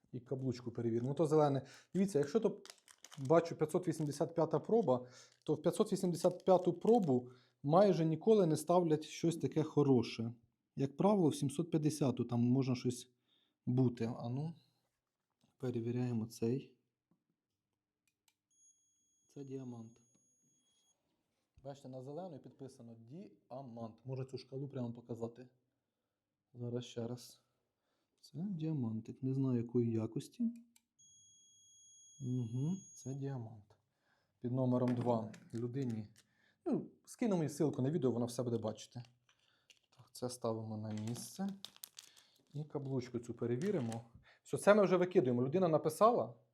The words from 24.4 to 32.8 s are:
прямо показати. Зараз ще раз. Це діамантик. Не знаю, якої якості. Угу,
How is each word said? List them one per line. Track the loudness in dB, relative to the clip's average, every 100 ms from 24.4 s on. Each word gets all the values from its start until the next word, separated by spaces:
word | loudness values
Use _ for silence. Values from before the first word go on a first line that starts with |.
| -12 -10 -8
прямо | -6 -6
показати. | -8 -10 -8 -8 -10 -20 _ _ _ _ _ _ _ _ _ _ -10
Зараз | -6 -4
ще | -6 -8 -8
раз. | -8 -14 -20 _ _ _ _ _ _ _ _
Це | -18 -10
діамантик. | -8 -4 -2 -2 -2 -4 -8 -8
Не | -4
знаю, | -2 0 0
якої | 0 0 0
якості. | 0 -2 -6 -10 -4 -4 -4 -14 _ _ _ _ _ _ _ _ _ _ -20 -20 -20 -20 -14
Угу, | -8 -6 -6 -6 -4 -6